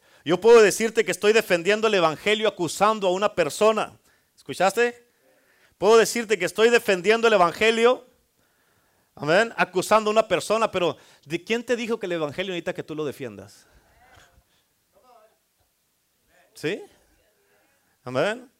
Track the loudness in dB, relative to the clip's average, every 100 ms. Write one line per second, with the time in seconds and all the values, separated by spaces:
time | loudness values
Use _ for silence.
0 | _ _ -4 0 6 8 6 2 -4 -2
1 | -4 -2 2 2 2 -2 0 0 0 2
2 | 0 0 -4 -2 -2 -4 -6 0 0 2
3 | -2 0 -2 -2 -4 0 0 0 -4 -10
4 | _ _ _ _ -12 -2 -2 0 -2 -4
5 | _ _ _ _ _ _ _ -2 4 4
6 | 4 -2 -4 -2 -4 0 2 2 2 -2
7 | 0 2 4 4 2 2 0 2 2 0
8 | -6 _ _ _ _ _ _ _ _ _
9 | _ -10 0 0 0 -2 -4 -2 0 0
10 | 2 0 0 -2 -2 -2 -2 -2 -4 -6
11 | _ _ -10 -10 -6 -6 -4 -6 -4 -6
12 | -6 -6 -6 -6 -8 -8 -8 -10 -10 -8
13 | -8 -10 -14 -16 -20 -20 _ _ _ _
14 | _ -20 _ _ _ _ _ _ _ _
15 | _ _ _ _ _ _ _ _ _ _
16 | _ _ _ _ _ -10 -8 -8 -12 _
17 | _ _ _ _ _ _ _ _ _ _
18 | -8 -4 -4 -4 -14 _